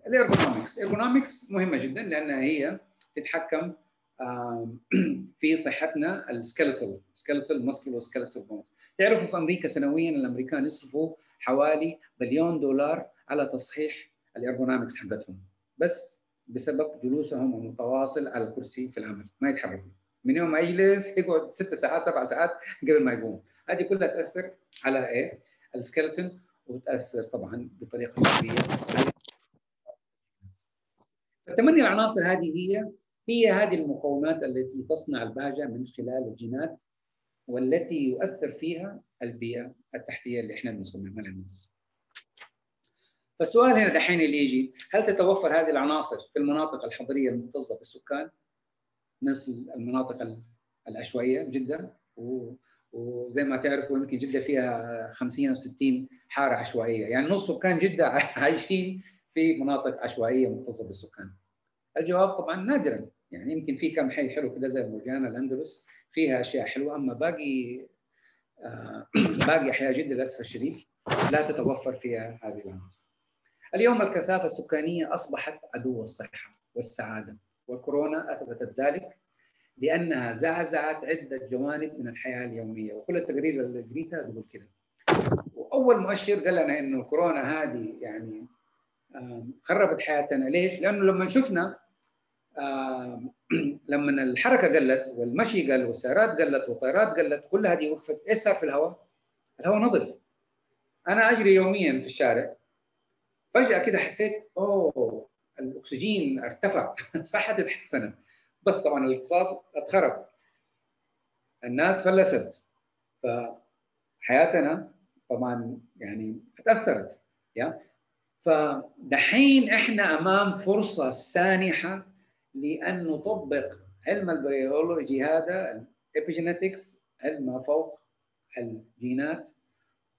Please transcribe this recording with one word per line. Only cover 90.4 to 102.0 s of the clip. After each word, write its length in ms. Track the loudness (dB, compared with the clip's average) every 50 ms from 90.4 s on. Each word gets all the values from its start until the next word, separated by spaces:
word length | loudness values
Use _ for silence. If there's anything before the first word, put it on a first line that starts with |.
| 0
ليش؟ 360 | 2 2 2 2 0 0 0
لأنه 220 | 0 0 2 4 4
لما 260 | 4 4 4 0 2
شفنا، 500 | 4 2 2 4 0 0 -2 -2 -6 -10 _ _ _ _ _ _ _ _ _ _ _ _ _ _ _ -8
آم، 720 | -6 -4 -4 -4 -4 -4 -4 -6 -6 -8 -10 -10 -12 -12 -14 _ _ -2
<clears throat> 380 | -2 0 0 -2 -4 -6 -4 -2
لما 320 | 0 0 2 2 2 2 2
الحركة 440 | 0 0 2 4 4 6 6 6 6
قلت 460 | 6 6 6 6 4 2 0 -2 -4 -4
والمشي 540 | -4 0 2 2 2 2 2 0 2 2
قل 120 | 2 2 2
والسيارات 560 | 0 -2 -4 -2 2 4 4 4 4 4 2
قلت 280 | 2 2 2 0 0 -2
والطيارات 380 | -4 -2 -2 2 4 4 4 4 4 2
قلت، 280 | 0 2 0 -2 -2 -2
كل 160 | 0 2 4 2
هذه 220 | 2 2 2 -2
وقفت، 320 | -2 -4 -4 -6 -6 -4 0 0
إيش 80 | 0 2
صار 180 | 4 2 2
في 80 | 2 0
الهواء؟ 440 | 0 0 2 0 0 -2 -8 _ _ _ _ _ _ _ _ _ _ _ -2
الهواء 200 | 2 2 4 4
نظف. 360 | 4 4 4 2 2 -2 -6 -14 _ _ _ _ _ _ _ _ _ _ _ _ _ _ _ _ _ 0
أنا 240 | 4 4 6 6
أجري 240 | 6 6 8 8 8
يوميا 360 | 8 8 6 4 2 2 2 0
في 60 | 0